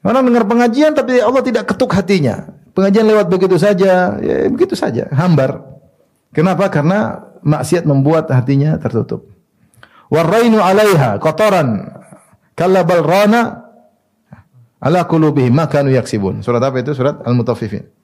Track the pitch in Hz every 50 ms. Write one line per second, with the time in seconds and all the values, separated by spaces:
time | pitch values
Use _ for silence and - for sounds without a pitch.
0 | - 190 233 269 262 247 233 240 220 196 233 240 240 233 220 269 302 311 302 277
1 | 269 233 254 247 214 220 254 269 226 262 220 226 202 - 202 - 262 - - 196
2 | 190 180 202 180 143 117 98 - - - - - _ _ _ 185 190 196 196 226
3 | 214 214 220 214 202 170 185 185 190 185 185 165 180 208 208 175 196 190 185 180
4 | 180 185 - - - - - - - - 247 - 359 370 349 - - - - -
5 | - - 143 131 175 185 160 139 131 131 - - - - - - _ _ _ _
6 | _ _ _ _ _ _ - 151 160 190 175 156 196 190 - 156 139 160 190 214
7 | 220 220 - - - - - - - 143 156 147 123 - 180 170 - 147 139 139
8 | 135 147 160 160 156 - 135 127 117 135 139 139 143 156 160 156 - 113 117 113
9 | - - - - - _ - _ _ _ _ _ _ _ _ _ - _ _ _
10 | _ _ 147 156 165 160 196 233 240 233 220 220 180 185 190 208 214 208 190 151
11 | 139 117 101 98 - 160 156 156 214 214 190 180 147 123 107 95 - - - -
12 | - - - - _ _ _ _ _ _ _ - 165 185 190 185 175 165 180 175
13 | 151 151 175 196 208 202 226 240 226 - - - - - _ _ _ _ _ _
14 | _ _ _ _ _ _ - - _ _ _ _ _ _ _ _ - 131 170 180
15 | 170 - 165 160 156 151 135 139 127 123 120 156 160 - 143 143 143 135 131 123
16 | - - - 107 98 92 104 107 104 123 120 117 123 135 127 127 117 143 147 127
17 | 127 143 147 147 - 120 123 123 110 123 117 - 117 101 101 - - _ _ _